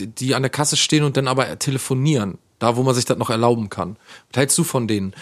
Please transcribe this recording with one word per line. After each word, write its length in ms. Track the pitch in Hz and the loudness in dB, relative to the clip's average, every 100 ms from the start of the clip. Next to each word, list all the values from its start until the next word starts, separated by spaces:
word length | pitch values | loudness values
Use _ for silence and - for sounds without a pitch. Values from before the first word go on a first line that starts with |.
| 101 - | -12 -6
die 160 | 131 | -2
an 80 | 127 | 0
der 80 | 131 | 0
Kasse 260 | - 147 - | 0 0 0
stehen 280 | - 156 | 2 2
und 120 | 147 135 | 2 2
dann 120 | 135 | 0
aber 300 | 131 113 - | 2 0 -2
telefonieren? 800 | - 131 - 131 143 139 101 85 _ - | -4 -4 -2 0 2 2 0 -6 _ -2
Da, 160 | 113 120 | 0 2
wo 60 | |
man 120 | 131 | 2
sich 100 | 123 | 2
das 120 | - 120 | 2 0
noch 120 | - | 0
erlauben 380 | 113 120 117 104 | 2 2 2 -2
kann. 280 | - 87 107 - - _ | -6 -8 -10 -18 -20 _
Was 80 | 120 | 0
hältst 180 | 143 - | 2 2
du 60 | |
von 240 | 165 135 113 | 0 0 0
denen? 260 | 104 95 - | -2 -4 -8